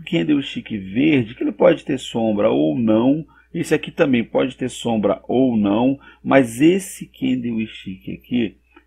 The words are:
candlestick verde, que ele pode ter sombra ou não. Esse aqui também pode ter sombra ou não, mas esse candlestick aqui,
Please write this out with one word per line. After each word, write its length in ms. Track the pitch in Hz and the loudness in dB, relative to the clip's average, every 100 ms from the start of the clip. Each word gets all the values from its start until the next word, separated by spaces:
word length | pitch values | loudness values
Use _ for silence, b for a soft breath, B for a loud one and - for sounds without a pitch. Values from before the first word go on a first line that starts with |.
| 160 | -4
candlestick 680 | 165 160 143 135 127 - 110 | -2 2 0 -2 -10 -8 -10
verde, 600 | 95 107 156 143 107 123 | -4 0 2 2 0 -4
que 80 | |
ele 80 | 294 | -6
pode 320 | - 180 151 | 2 4 4
ter 160 | - 131 | -2 -6
sombra 500 | - 123 113 104 110 | -6 -4 -2 0 2
ou 260 | 135 156 143 | 2 0 0
não. 480 | 110 110 127 151 - b b | 2 2 2 0 -4 b b
Esse 220 | 170 147 151 | -8 -2 -2
aqui 160 | - | -2
também 320 | - 156 120 | -2 2 2
pode 320 | 110 135 135 - | 0 -2 -2 -4
ter 120 | 127 | -8
sombra 540 | - 120 113 101 92 - | -6 -4 0 0 -2 -2
ou 280 | 120 131 113 | 2 2 2
não, 440 | 101 104 131 135 B B | 2 2 2 -2 B B
mas 400 | - 135 117 113 | 2 2 2 2
esse 460 | 160 190 185 - 160 | 4 4 -2 -14 -18
candlestick 1040 | - 131 127 120 113 110 - 101 95 - | -8 -4 -2 -4 -4 -6 -8 -14 -14 -14
aqui, 480 | 87 - 123 107 - b b | -14 -6 -2 -2 -6 b b